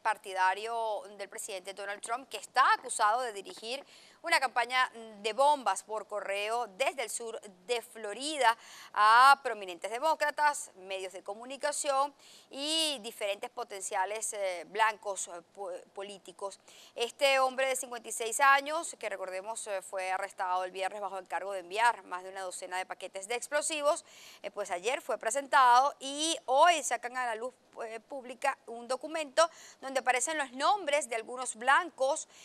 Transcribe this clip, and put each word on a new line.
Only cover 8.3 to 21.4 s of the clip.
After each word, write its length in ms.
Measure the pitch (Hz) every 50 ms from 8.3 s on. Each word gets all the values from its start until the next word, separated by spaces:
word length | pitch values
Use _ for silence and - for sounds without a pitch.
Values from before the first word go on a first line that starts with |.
| 311 277 247 226 233 - - - - - - - -
a 440 | - - 214 226 240 262 277 277 269
prominentes 480 | - 240 220 208 196 180 175 165 - 196
demócratas, 800 | 226 247 294 320 302 - 302 294 285 302 294 294 285 - - - -
medios 360 | 190 185 196 190 190 190 180
de 100 | 196 180
comunicación 920 | - 202 208 226 240 254 277 240 294 294 294 - - 285 269 269 285 294 - _ - - - - - -
y 500 | - 269 285 302 320 320 311 302 285 233
diferentes 500 | 202 233 - - 214 196 202 202 247 240
potenciales, 840 | - 247 226 - 208 190 - - 214 190 190 196 214 220 208 -
eh, 320 | 226 202 196 185 180 170 156 170
blancos, 600 | 180 214 220 220 214 - - 208 190 185 - 202
eh, 140 | 175 170 170 _ -
po-, 180 | 196 202 175 180 - - _
políticos. 680 | - 202 196 202 202 185 - 190 175 - 202 196 - - _ - - - - - -
Este 440 | - 233 233 - - 285 277 269 269
hombre 300 | 262 262 254 254 262 269
de 80 | 269
cincuenta 320 | 262 247 240 240 226 220 226
y 40 |
seis 280 | - - 226 226 226 -
años, 560 | 277 269 277 277 277 294 311 339 320 - - -
que 120 | 226 208
recordemos, 560 | 196 185 190 185 185 190 190 220 233 - -
eh, 160 | 220 196 190
fue 280 | - - 202 190 185 185
arrestado 540 | 185 190 196 185 - - 190 180 180 185 185
el 60 | 185
viernes 320 | 180 185 185 185 202 208
bajo 160 | 202 180 196 190
encargo 340 | 185 - 175 170